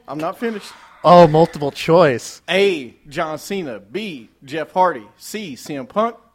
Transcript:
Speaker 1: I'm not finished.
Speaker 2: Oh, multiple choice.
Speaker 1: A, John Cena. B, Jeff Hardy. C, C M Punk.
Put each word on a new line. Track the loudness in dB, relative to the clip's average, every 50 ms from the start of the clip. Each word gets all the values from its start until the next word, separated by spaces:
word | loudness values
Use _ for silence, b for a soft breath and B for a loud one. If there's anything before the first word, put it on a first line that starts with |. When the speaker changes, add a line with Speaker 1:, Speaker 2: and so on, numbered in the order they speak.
| -14
Speaker 1:
I'm | -12 -10 -8
not | -8 -8 -8
finished. | -6 -6 -6 -6 -8 -12 -16 -20 -20 -20 -20 -12 -2 4
Speaker 2:
Oh, | 6 8 8 8
multiple | 8 6 4 2 2 0 -6 -6 -6
choice. | -6 -6 0 2 4 4 4 4 2 -2 -6 -12 -18 -14 -8 -4
Speaker 1:
A, | 0 2 2 2 0 -2 -8 -12 -16 _ _
John | -12 -8 -8 -6 -6 -8 -10
Cena. | -10 -8 -8 -8 -8 -8 -10 -12
B, | -14 -12 -10 -10 -8 -10 -12 -14 -18 -20 _ _ -16
Jeff | -10 -8 -8 -8 -4 0
Hardy. | 0 2 2 0 -4 -12 -18 _
C, | _ -16 -12 -10 -10 -10 -10 -12
C | -14 -12 -10 -10
M | -10 -10
Punk. | -6 -2 -2 -2 -2 -4 -8 _ _